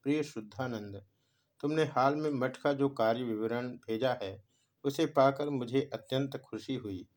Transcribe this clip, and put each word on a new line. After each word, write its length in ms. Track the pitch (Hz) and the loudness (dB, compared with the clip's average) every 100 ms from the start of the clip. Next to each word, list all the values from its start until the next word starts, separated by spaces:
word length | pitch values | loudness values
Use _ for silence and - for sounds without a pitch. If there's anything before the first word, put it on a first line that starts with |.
प्रिय 200 | 135 151 | 0 0
शुद्धानंद, 800 | 151 - 107 - 131 113 104 101 - _ _ _ _ _ | -2 -8 -12 -6 -6 -4 -8 -12 -16 _ _ _ _ _
तुमने 240 | 147 156 | -2 2
हाल 300 | 151 131 135 | 2 4 4
में 160 | 147 156 | 4 -2
मठ 260 | 139 127 127 | 0 -2 0
का 160 | 147 | 0
जो 160 | 139 139 | 2 0
कार्य 340 | 139 110 117 | 4 2 2
विवरण 460 | 123 107 110 120 123 | 0 -2 0 -2 -4
भेजा 500 | 123 - 113 127 123 | -8 -6 0 0 0
है, 220 | 98 98 _ _ _ _ | -6 -10 _ _ _ _
उसे 220 | 143 139 156 | -4 0 2
पाकर 420 | 151 135 139 147 | 6 6 4 -2
मुझे 420 | 143 120 135 147 | -2 0 0 0
अत्यंत 440 | - - 135 139 135 | -8 -4 -2 -2 -6
खुशी 380 | - 110 - | -10 -12 -6
हुई। 320 | 131 110 92 - | -6 -6 -10 -12